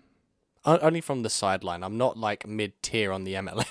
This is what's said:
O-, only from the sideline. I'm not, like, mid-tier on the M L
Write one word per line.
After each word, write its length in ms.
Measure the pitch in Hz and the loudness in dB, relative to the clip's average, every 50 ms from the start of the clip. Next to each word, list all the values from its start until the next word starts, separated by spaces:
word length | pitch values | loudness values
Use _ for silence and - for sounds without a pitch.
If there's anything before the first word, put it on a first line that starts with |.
| _ _ _ _ _ _ _ _ _ _ _ _ - | _ _ _ _ _ _ _ _ _ _ _ _ 4
O-, 140 | 151 165 170 | 4 6 6
only 200 | 151 160 165 165 | 6 4 4 2
from 220 | - - 139 127 | 0 -2 -2 -2
the 80 | 113 107 | -2 -2
sideline. 540 | - - 104 98 95 95 95 92 85 85 92 | 0 0 2 2 2 0 0 -4 -6 -4 -6
I'm 140 | 98 107 | -4 0
not, 200 | 113 127 127 - | 2 2 0 0
like, 280 | 113 110 104 104 - - | 0 -2 -2 -2 -4 -6
mid-tier 680 | 104 107 107 104 101 - _ - - - 113 104 98 95 | -6 -4 -2 -4 -4 -4 _ -6 -2 0 0 0 0 -2
on 100 | 95 92 | -2 -4
the 140 | 95 95 | -4 -4
M 100 | 95 95 | -4 -6
L 160 | 87 92 113 123 - | -4 -4 -4 -2 2